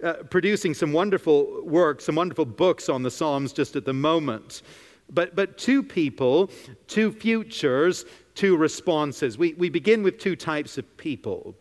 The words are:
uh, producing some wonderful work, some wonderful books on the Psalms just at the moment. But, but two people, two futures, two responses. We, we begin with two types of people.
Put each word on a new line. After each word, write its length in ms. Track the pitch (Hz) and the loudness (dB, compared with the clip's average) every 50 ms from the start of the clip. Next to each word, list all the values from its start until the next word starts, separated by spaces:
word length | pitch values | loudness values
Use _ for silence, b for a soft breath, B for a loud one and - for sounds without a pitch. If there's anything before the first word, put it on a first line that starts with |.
| 160 | -6
uh, 100 | 170 165 - 156 - | -6 -6 -6 -6 -2
producing 420 | - 180 165 202 208 - - 170 | 0 2 2 2 0 0 0 -2
some 200 | 143 - 170 151 | -2 0 -2 0
wonderful 680 | 147 165 196 208 190 - - 165 147 143 139 - - 131 - | 2 2 2 2 0 0 4 4 4 4 4 2 -2 -8 -4
work, 360 | 170 151 175 175 156 135 - | 2 4 4 4 4 2 -2
some 140 | - 170 151 | -4 -2 0
wonderful 300 | 160 180 180 135 165 151 | 0 0 0 0 -2 -2
books 440 | 120 104 - 180 185 156 - - - | -2 0 2 2 2 2 0 -2 -4
on 140 | 139 127 | -2 -2
the 80 | 127 123 | -2 -4
Psalms 420 | - - 165 151 139 139 139 131 | -4 -2 -2 -2 0 -2 -2 -4
just 220 | - 156 139 - - | -2 -2 -2 -2 -2
at 100 | 139 - | -6 -4
the 80 | 135 | -4
moment. 720 | 135 135 143 156 165 165 151 131 110 107 - - - - B B B B B B B B B - | -4 0 0 2 2 2 0 -2 -6 -8 -10 -16 -20 -20 B B B B B B B B B -4
But, 240 | 131 170 175 175 170 | -2 -2 -2 0 -2
but 240 | 190 196 190 - - | -4 -4 -4 -4 -4
two 240 | - 240 269 277 | 0 2 2 2
people, 680 | 277 - - 180 151 131 - - 135 123 139 170 196 190 B B B B B B _ | 2 -2 -2 -2 -2 -2 -2 0 2 2 4 2 2 0 B B B B B B _
two 240 | - - 214 220 202 | -4 0 0 0 0
futures, 960 | 214 - - 226 226 226 208 - - - 156 135 127 139 165 180 175 - - B B B B B B | 0 -2 -2 0 0 0 -2 -6 -8 -2 0 0 2 2 2 2 0 -2 -8 B B B B B B
two 200 | - 196 196 180 | 0 2 4 4
responses. 800 | 156 160 151 - - - 180 160 151 151 143 120 - 147 120 104 | 4 4 2 0 -2 -2 0 0 0 0 -2 -4 -4 -4 -4 -2
We, 180 | 127 175 165 156 | 0 -2 -2 0
we 140 | 175 175 170 | -2 -2 -2
begin 360 | 143 165 135 214 226 220 202 | -2 0 2 2 2 4 2
with 140 | 185 180 - | 0 -2 -2
two 180 | - 196 165 | -4 -4 -4
types 420 | - - 160 151 147 123 - - 135 | -4 -4 -4 -4 -4 -4 -6 -10 -12
of 180 | - _ _ | -12 _ _
people. 600 | - - 160 127 - - 107 92 90 - - 98 _ | -10 -8 -8 -6 -6 -6 -6 -6 -6 -8 -14 -18 _